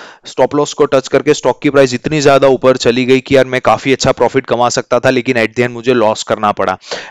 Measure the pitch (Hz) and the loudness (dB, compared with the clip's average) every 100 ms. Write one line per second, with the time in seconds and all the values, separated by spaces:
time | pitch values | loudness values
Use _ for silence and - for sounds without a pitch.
0 | - - - - 127 147 143 - 143 135 | -20 -20 -12 -2 0 0 -4 -2 0 0
1 | - 139 135 147 135 - 147 139 131 123 | 0 -2 0 0 0 -2 0 2 2 0
2 | 147 151 143 139 139 127 131 127 127 120 | -4 0 2 4 4 2 2 2 0 0
3 | 127 131 - 135 127 127 113 107 135 131 | 0 0 2 2 2 0 0 0 0 0
4 | 135 - 120 135 - 117 120 127 - 123 | 0 0 0 0 -2 -2 0 -2 -2 0
5 | 131 131 127 123 110 110 120 120 117 123 | 0 0 -2 -2 -2 -2 -4 -4 -2 0
6 | 107 107 - 107 104 98 95 92 - - | 0 -2 -4 -2 -2 -2 -2 -4 -8 -14
7 | - | -6